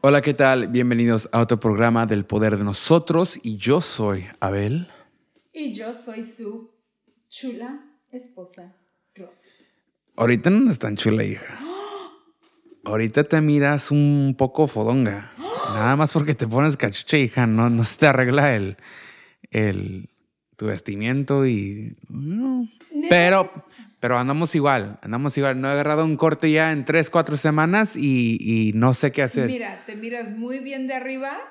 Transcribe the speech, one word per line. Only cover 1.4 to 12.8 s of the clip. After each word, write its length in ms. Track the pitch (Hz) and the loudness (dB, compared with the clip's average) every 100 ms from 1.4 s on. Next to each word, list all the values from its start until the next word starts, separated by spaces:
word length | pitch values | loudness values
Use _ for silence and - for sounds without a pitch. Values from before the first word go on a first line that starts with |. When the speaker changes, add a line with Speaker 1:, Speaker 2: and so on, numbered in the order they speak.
Speaker 1:
otro 200 | 117 117 | 2 2
programa 460 | 113 104 117 117 113 | 2 2 2 2 2
del 180 | 107 | 0
Poder 320 | 95 104 110 101 | 0 0 2 0
de 80 | |
Nosotros. 760 | 104 98 - 165 165 165 180 - | -2 -2 2 2 4 0 0 -4
Y 140 | 120 107 | -10 -6
yo 240 | 98 151 | 0 0
soy 460 | - - 107 95 92 - | 0 -4 -2 -2 -8 -6
Abel. 480 | 98 101 104 147 175 - _ _ _ _ _ | -4 -2 -2 -4 -6 -16 _ _ _ _ _
Speaker 2:
Y 200 | - 285 | -12 -10
yo 220 | 202 226 | -10 -12
soy 300 | 240 - 226 | -12 -12 -12
su 480 | 226 - 214 226 - _ _ _ _ _ _ | -14 -12 -14 -14 -18 _ _ _ _ _ _
chula 560 | - 262 226 240 285 - _ _ | -14 -12 -10 -12 -14 -18 _ _
esposa, 680 | 254 240 - 180 - 180 _ _ _ _ | -18 -18 -20 -20 -20 -20 _ _ _ _
Rosy. 340 | _ 185 - - _ _ _ _ _ _ - | _ -20 -20 -20 _ _ _ _ _ _ -2
Speaker 1:
Ahorita 340 | 117 120 175 | 0 2 4
no 80 | 202 | 4
estás 160 | 262 147 | 4 0
tan 160 | 110 104 | -4 -2
chula, 280 | 110 110 | 0 0
hija. 340 | 104 101 - - 294 381 415 403 359 - | -2 -6 -12 -16 -14 -12 -12 -14 -16 -20
Speaker 2:
<gasps> 640 | _ _ _ _ _ - | _ _ _ _ _ -16